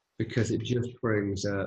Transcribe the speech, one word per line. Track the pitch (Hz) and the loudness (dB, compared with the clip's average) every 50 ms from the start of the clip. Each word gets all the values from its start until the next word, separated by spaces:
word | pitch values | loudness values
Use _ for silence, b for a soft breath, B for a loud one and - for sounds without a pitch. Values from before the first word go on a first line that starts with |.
| _ _ _ - | _ _ _ -4
because | 113 - - 123 104 113 | -4 0 2 0 2 2
it | 113 110 | 0 -2
just | 110 120 123 120 117 - - - | 0 0 0 0 0 -2 -6 -4
brings | - 113 107 104 101 98 98 95 101 | 0 2 2 2 2 0 -2 -2 -2
a, | 101 101 98 95 | -2 -2 -2 -2